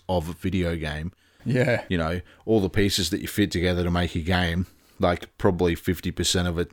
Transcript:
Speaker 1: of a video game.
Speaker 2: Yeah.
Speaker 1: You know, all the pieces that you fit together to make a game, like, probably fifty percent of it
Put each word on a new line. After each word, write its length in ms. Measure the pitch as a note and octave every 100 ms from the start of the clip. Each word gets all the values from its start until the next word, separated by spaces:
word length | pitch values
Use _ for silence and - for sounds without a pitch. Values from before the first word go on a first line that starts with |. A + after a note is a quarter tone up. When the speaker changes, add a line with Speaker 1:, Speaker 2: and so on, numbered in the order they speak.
| -
Speaker 1:
of 200 | F2+ D#2+
a 40 |
video 420 | E2 G2 F#2+ E2+ E2+
game. 360 | D2+ D2+ E2+ - _ _
Speaker 2:
Yeah. 400 | A#2 B2+ A#2+ A2+ -
Speaker 1:
You 100 | F#2
know, 220 | D#2+ F2 - - -
all 140 | A2
the 80 | F#2+
pieces 420 | - G2+ - E2+
that 100 | G2+
you 80 | -
fit 220 | - G2
together 300 | F2+ F2+ F2+
to 60 | F2
make 240 | F2 F2 F2+
a 40 |
game, 460 | D#2+ F2+ E2+ E2+ F2+ _ _ -
like, 360 | F#2 F2+ - -
probably 360 | G2+ F2 F2
fifty 360 | E2+ - F2 F2+
percent 340 | E2 E2+ F#2 F2+
of 120 | E2+
it 120 | E2+